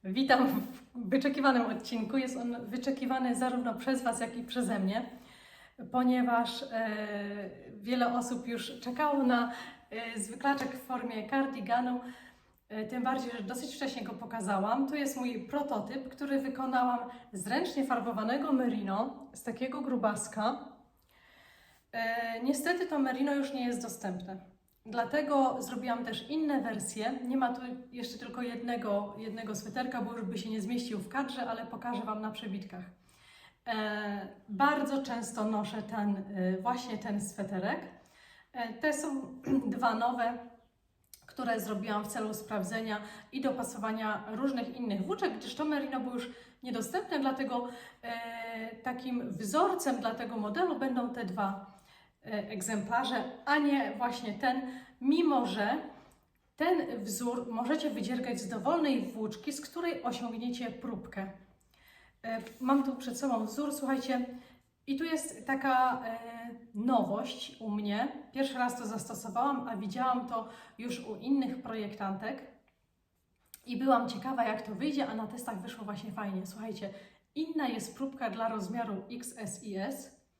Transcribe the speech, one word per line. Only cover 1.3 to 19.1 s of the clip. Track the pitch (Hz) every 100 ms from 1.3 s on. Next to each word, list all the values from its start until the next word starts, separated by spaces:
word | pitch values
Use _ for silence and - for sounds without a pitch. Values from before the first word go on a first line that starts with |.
| 277 277 247 214
odcinku. | 214 - 233 214 269
Jest | 254 254
on | 240 240 226
wyczekiwany | 247 269 269 247 262 247 240
zarówno | 254 247 240
przez | 220 - 254
Was, | 240 226
jak | 226 240
i |
przeze | - 254 202 208
mnie, | 190 220 247 - - - - - - - -
ponieważ, | 254 254 254 247 233 233 -
e, | 269 226 226 214 208 202 202 208 190 - - 214
wiele | 208 247 240 240
osób | 240 247 240
już | 233 - 269
czekało | 247 247 302 277
na, | 247 240 247 - - - -
e, | 220 233 220
zwyklaczek | - - 277 277 262 -
w |
formie | - 247 240 220 214
kardiganu, | 269 269 233 196 240 247 247 247 - - - _ _ _
e, | 214
tym | 214 247
bardziej, | 254 262 240 240
że |
dosyć | 190 247 285
wcześnie | - 269 247
go | 196
pokazałam. | - 226 226 196 196 208 254 269
To |
jest | 302 269 262
mój | 247 220
prototyp, | - 285 285 226 202 269 262
który | - 277 269
wykonałam | 269 254 262 254 247 247 - - -
z | 196 190
ręcznie | 269 359 285 262
farbowanego | 233 214 208 214 277 320
merino, | 262 240 214 196 196 269